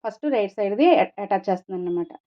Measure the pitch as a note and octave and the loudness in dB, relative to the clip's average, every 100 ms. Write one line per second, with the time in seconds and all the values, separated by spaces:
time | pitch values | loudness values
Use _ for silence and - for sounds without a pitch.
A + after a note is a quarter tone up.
0 | E4 D#4 D4+ B3 G3+ - G3+ G#3 E4 D4 | -10 -6 -2 0 -2 -2 -2 4 4 4
1 | G3 - G3 G3 - F#3 - F#3 F3+ F3 | 2 -4 -4 -2 -2 -4 -6 -8 -4 -4
2 | E3 - | -6 -12